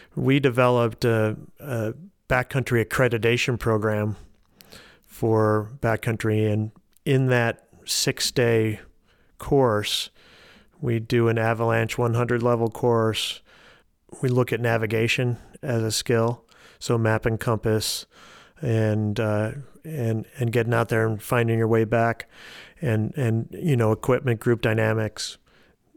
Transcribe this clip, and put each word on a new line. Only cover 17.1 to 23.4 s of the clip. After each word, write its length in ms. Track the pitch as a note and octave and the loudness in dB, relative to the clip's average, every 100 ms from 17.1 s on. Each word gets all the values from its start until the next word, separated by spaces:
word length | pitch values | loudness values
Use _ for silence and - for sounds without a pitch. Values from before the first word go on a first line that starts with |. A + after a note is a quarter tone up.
| A2 | 0
and 160 | A#2+ A2+ | 0 -2
compass, 640 | - A2 A#2 A2 - - - - - - - - | -2 0 0 0 -2 -6 -12 -20 -20 -20 -20 -8
and, 580 | C#3 A2+ A2 G#2+ G#2+ G#2 | -2 0 2 0 0 -2
uh, 340 | A2 G#2 A2 C#3+ C3+ - | 0 0 -2 -6 -14 -18
and, 420 | D#3+ D#3 A2+ A2 - - | -10 -4 -2 -2 -6 -4
and 140 | A#2+ | -2
getting 220 | A#2 A2+ | 0 2
out 160 | A#2 A#2 | 0 2
there 160 | A2+ A2+ | 0 0
and 160 | A2 | -2
finding 340 | - B2 A2+ A2+ | -2 0 2 2
your 100 | A2+ | 2
way 180 | A2+ | 2
back, 440 | A2 A#2 A#2 A2+ - - - - - - | 2 2 0 -2 -10 -20 -20 -20 -20 -6
and, 340 | C#3+ A2 G#2+ - | -2 0 -2 -2
and, 320 | A#2+ A2+ | 0 0